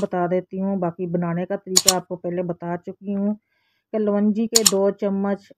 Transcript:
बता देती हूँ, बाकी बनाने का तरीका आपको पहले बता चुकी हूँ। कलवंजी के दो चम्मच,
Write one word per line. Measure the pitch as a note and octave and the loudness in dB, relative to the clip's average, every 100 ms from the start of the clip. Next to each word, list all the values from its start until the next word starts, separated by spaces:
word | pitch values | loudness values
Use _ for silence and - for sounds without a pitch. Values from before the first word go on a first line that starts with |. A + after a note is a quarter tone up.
बता | G3 F3+ F3 | 2 0 2
देती | F#3 F3+ F#3+ | 0 -2 -4
हूँ, | F#3+ G3 | -2 0
बाकी | F3 E3+ F3+ | -2 -4 -2
बनाने | F3 F3 E3+ F3+ | -2 0 -2 -2
का | G3 | -4
तरीका | G3 F#3 G3 F#3 | -2 0 2 0
आपको | - F3 | -2 -8
पहले | F3 F3 F3+ | -6 -4 -4
बता | E3+ E3+ F3 | -4 -6 -6
चुकी | F#3 F#3 G3 | -8 -12 -6
हूँ। | G3+ G3+ G#3+ _ _ _ _ _ | -2 -2 -2 _ _ _ _ _
कलवंजी | A3 G#3 G3+ G#3 G#3 A3+ | -2 0 4 4 2 2
के | - | 2
दो | G#3 G3 G3 | 2 2 2
चम्मच, | G3 G3+ G3 G3+ G3 - | 0 -2 0 0 -2 -6